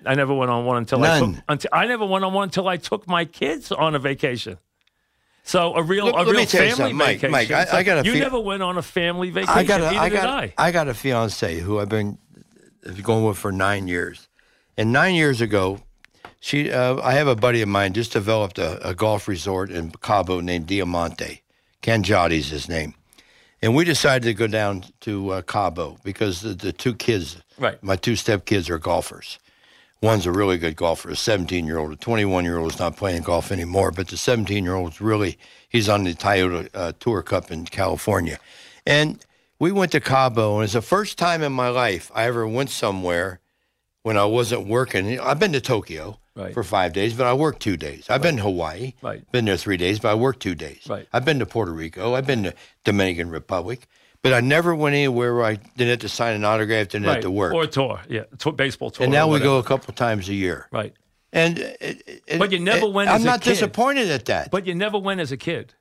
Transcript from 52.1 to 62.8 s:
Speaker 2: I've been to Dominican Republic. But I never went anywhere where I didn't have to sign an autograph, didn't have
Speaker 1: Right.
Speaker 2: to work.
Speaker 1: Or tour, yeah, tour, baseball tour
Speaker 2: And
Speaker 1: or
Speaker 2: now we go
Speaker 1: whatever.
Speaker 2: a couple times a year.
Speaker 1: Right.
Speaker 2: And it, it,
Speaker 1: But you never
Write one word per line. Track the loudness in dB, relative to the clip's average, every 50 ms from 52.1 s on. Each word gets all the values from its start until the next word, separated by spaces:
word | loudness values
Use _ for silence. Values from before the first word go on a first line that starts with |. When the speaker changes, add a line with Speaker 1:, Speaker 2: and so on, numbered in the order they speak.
| -2
Speaker 2:
I've | -2 0 0
been | -2 0 -2
to | -4 -6 -8 -16 -20 _ _ -2
Dominican | 0 2 2 2 2 0 -2 -4 -6
Republic. | -6 -10 -6 -4 -4 -4 -4 -4 -8 -12 _ _ _ _ _ _ _ _ 0
But | 2 4
I | 4
never | 4 4 4 4 4 2 2
went | 2 2 2 2
anywhere | 2 2 2 2 0 0 0 0
where | 2 0
I | 0 0 -4 -8 -10 -4 -2
didn't | 0 0
have | 0 0
to | -2 -6
sign | -4 -2 -2 -2 0
an | 0 2
autograph, | 2 2 2 2 2 2 0 0 0
didn't | -2 -2 0
have | 0 0
Speaker 1:
Right. | 0
Speaker 2:
to | 0 -2
work. | -2 0 0 0 2
Speaker 1:
Or | 0 0 0
tour, | 0 0 0 -2 -2 -8 -8 -8
yeah, | -8 -8 -8 -10 -12 -6
tour, | -4 -4 -2
baseball | 0 -2 -2 -2 -4 -8 -8
tour | -4 0 0
Speaker 2:
And | 2 4
Speaker 1:
or | 4
Speaker 2:
now | 4 4
we | 4 4
go | 4 4 4 4
Speaker 1:
whatever. | 2 2 0
Speaker 2:
a | -2
couple | -2 -4 -4
times | -2 0 0 0 0 -2 -4
a | -2
year. | -2 0 -2 -2 -4 -8 -8
Speaker 1:
Right. | -8 -8 -8 -8 -10 _ _ _ _ _ _ _
Speaker 2:
And | 0 2 2 2 0 -2
it, | -6 -10 -10 -10 -10 -10 -10 -10 -14 -18 -18 -16 _ -4
it, | -2 0
Speaker 1:
But | 0 0
you | 0 -2
never | 0 2 2 2